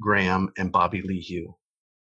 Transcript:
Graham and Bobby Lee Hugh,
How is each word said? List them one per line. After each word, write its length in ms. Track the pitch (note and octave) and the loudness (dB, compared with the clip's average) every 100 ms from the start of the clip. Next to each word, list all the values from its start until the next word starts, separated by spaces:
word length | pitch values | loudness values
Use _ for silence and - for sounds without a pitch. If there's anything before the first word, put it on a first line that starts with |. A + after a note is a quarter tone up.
Graham 520 | G#2 G2+ F#2 F#2 F#2+ - | 0 2 4 2 0 -2
and 140 | F#2 | 0
Bobby 300 | F2+ F2 F#2+ | 2 2 0
Lee 180 | F#2 F#2 | -4 -6
Hugh, 340 | E2 F2+ E2+ - _ _ _ _ _ | -6 -8 -10 -16 _ _ _ _ _